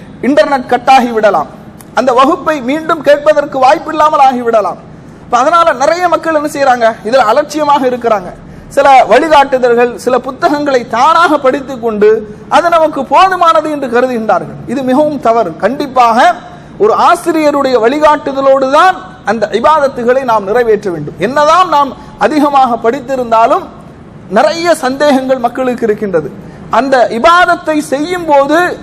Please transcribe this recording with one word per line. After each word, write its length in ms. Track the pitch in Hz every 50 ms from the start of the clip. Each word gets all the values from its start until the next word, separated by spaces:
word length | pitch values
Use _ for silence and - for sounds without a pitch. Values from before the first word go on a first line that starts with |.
| - - - -
இன்டர்நெட் 500 | - 233 294 302 302 302 285 262 254 -
கட்டாகி 400 | 254 247 - - 262 269 247 247 233
விடலாம், 360 | 214 214 208 185 156 139 - - - - - - - - - - 208
அந்த 120 | 247 262 240
வகுப்பை 420 | 247 269 277 359 - - 320 311 294 226 247
மீண்டும் 320 | 285 320 320 320 339 320 262
கேட்பதற்கு 500 | 277 294 285 285 302 302 294 285 294 - 269
வாய்ப்பில்லாமல் 640 | 254 254 311 330 - 311 320 302 302 311 311 294 269
ஆகிவிடலாம். 520 | 262 254 247 247 233 226 214 196 175 147 - - - - - - - - - -
அப்ப 140 | - 247
அதனால 300 | 233 254 311 349 339 339 330 285
நிறைய 300 | 240 269 311 330 349 359 349 330
மக்கள் 240 | 330 - 330 320 302
என்ன 100 | 294 302 -
செய்யறாங்க, 320 | 285 277 269 247 247 226 220 226 - -
இதுல 160 | 208 247 269 233 -
அலட்சியமாக 520 | 226 285 302 294 - 311 302 294 277 277 269 254
இருக்கிறாங்க. 400 | 247 240 240 233 220 196 180 165 - - - - - - - - -
சில 120 | 277 277 277 269 254 - 160
வழிகாட்டுதல்கள், 800 | 208 269 320 320 302 285 277 269 262 254 247 247 233 233 247 247 233 180 -
சில 120 | 247 254 254
புத்தகங்களை 600 | 240 269 262 254 339 339 294 294 294 285 269 247 233 - 220
தானாக 360 | 226 262 311 339 330 339 - 302 285 285
படித்துக் 380 | 262 254 285 262 - 269 233 226
கொண்டு 240 | 226 214 208 208 214 220 214 214 - - - - -
அது 180 | 240 294 330 339 339
நமக்கு 260 | 330 320 311 311 285 254 - 269
போதுமானது 540 | 311 370 381 370 359 359 330 330 320 302 311 302
என்று 140 | 285 277 240 233
கருதுகின்றார்கள். 640 | 240 254 262 247 220 220 208 190 170 160 143 - - -
இது 140 | - 240 - 262 254
மிகவும் 300 | 254 294 302 302 302 262
தவறு. 320 | - 233 226 233 220 175 160 - 185
கண்டிப்பாக 540 | 214 269 285 294 269 - 262 240 233 220 240 294 359 339 - - - - - - - - - 196
ஒரு 100 | 220 226 214 240
ஆசிரியருடைய 680 | 294 349 - - 339 320 311 311 294 294 285 277 262 254 233 214
வழிகாட்டுதலோடு 840 | 240 285 302 302 302 302 294 - 277 269 269 269 269 269 269 262 262 277
தான் 180 | 311 359 370 370 - - - - - - -
அந்த 140 | 220 233 208 - 175 220
இபாதத்துகளை 640 | 247 302 311 311 277 262 - 247 233 233 254 269 269 247
நாம் 160 | 226 214 196 190
நிறைவேற்ற 380 | 214 247 240 226 214 202 202 196
வேண்டும். 240 | 170 160 147 - - - 170
என்னதான் 440 | 226 277 302 294 302 320 359 370 349 311
நாம் 160 | 285 285 262 - - - - - - -
அதிகமாக 460 | 233 302 302 285 294 277 269 262 240 240 226 -
படித்திருந்தாலும் 800 | 226 247 285 247 262 269 254 247 233 226 220 226 254 311 381 320 - - - - - - - - - - - - -
நிறைய 380 | 185 214 277 311 320 339 330 349 320
சந்தேகங்கள் 680 | - - 254 269 277 294 294 262 262 262 262 262 262 233
மக்களுக்கு 400 | 240 240 269 262 254 247 240 233
இருக்கின்றது. 420 | 220 208 208 214 196 185 160 147 - - - - - - - - -
அந்த 260 | - 220 262 277 269 254 220 - -
இபாதத்தை 600 | 233 - 339 339 349 359 349 349 330 - 311 311 302 - -
செய்யும் 360 | 262 277 294 359 370 359 339 320
போது 300 | 285 277 277 277 302 339 359 339 240 -